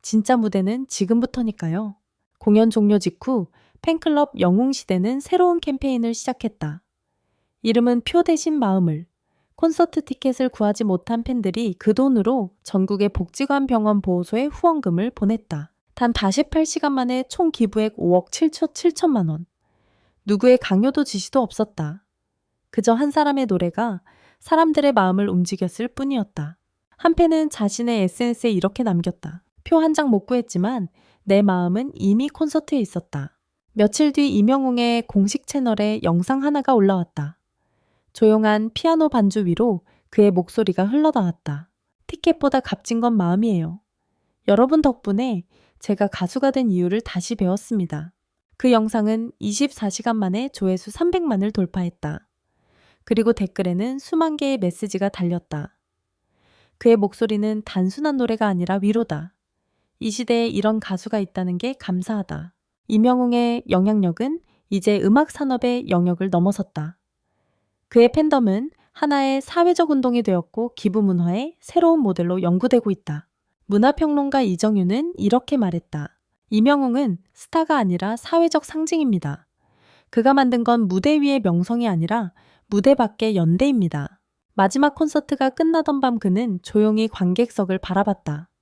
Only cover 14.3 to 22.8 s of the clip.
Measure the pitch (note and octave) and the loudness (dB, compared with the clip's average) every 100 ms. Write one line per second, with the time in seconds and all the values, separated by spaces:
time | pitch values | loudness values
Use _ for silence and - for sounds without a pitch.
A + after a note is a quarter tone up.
14.3 | A3 C#4+ - F4 D#4+ A3 E3+ A3 - G3+ | -2 -4 0 0 2 0 -2 -2 -2 -2
15.3 | A3 _ D3+ D#3 _ _ - A#3+ A#3 G3 | -2 _ -10 -10 _ _ -2 -2 0 0
16.3 | F#3+ D4 D#4+ D#4+ - D4 C4+ B3 B3+ C4 | 0 0 0 -2 -2 -2 -2 -2 -4 -6
17.3 | - E4+ - A3 G#3+ G#3+ G#3+ F3 F3+ F3 | -2 -2 0 -2 0 -2 -2 2 2 0
18.3 | - D#4+ - D#4 - F4 E4 F4 B3 E3 | -2 -2 0 -6 0 -2 0 0 2 0
19.3 | D#3 E3+ _ _ _ _ _ _ _ - | -4 -10 _ _ _ _ _ _ _ -2
20.3 | G3+ B3 B3 - F#3+ A#3+ C4+ C#4+ G3 - | 2 6 4 4 2 2 0 -4 -6 -2
21.3 | C4+ A3+ - G#3+ - D3+ F3 _ _ _ | -2 -2 -4 -6 -4 -10 -10 _ _ _
22.3 | _ _ _ _ - | _ _ _ _ -2